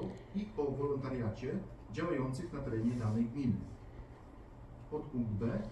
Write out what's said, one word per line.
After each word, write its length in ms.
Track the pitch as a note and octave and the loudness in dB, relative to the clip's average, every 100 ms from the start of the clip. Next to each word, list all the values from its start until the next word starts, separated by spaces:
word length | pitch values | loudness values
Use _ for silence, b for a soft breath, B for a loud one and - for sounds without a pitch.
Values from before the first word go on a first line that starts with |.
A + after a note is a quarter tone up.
| - - - | -2 -6 -4
i 140 | G3 G#3 - | -2 -2 0
o 80 | C#3+ | 0
wolontariacie 880 | C3+ C#3+ C3+ C3 B2+ A2 - C3 G3 - - - | 2 2 2 0 0 0 0 0 -2 -4 -10 -6
działających 600 | - F3 C#3 C3 C3 - | 0 2 2 2 0 -4
na 80 | C#3 | -4
terenie 320 | B2 A2 A#2 | 0 2 4
danej 300 | B2 G#2+ A2 | 4 4 4
gminy. 320 | A#2 C#3+ A#2+ F#2+ - - - - - - - - - - - - - | 4 4 4 2 0 -10 -12 -12 -12 -14 -14 -14 -14 -14 -14 -12 -4
Podpunkt 400 | D3+ - B2+ A2 | -4 0 0 2
B. 320 | G2 A#2 G2+ - | 2 2 2 -2